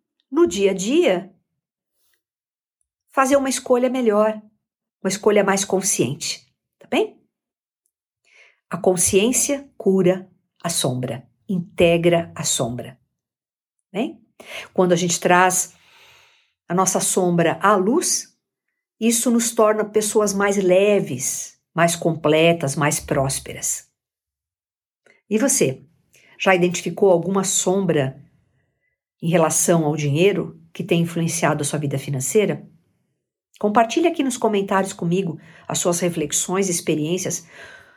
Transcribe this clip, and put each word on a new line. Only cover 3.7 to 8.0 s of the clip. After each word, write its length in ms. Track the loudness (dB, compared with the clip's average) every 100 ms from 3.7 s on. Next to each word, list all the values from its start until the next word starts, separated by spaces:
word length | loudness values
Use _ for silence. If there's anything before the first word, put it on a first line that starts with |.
| 0 0
melhor, 500 | 0 0 2 2 -2 -12 _ _ _ _ _
uma 40 | -6
escolha 340 | -2 2 2
mais 200 | 2 0
consciente, 880 | 0 -2 -2 -2 -2 -4 -8 -10 _ _ _ _
tá 80 | -6
bem? 320 | -2 -2 -6 _ _ _ _ _ _ _ _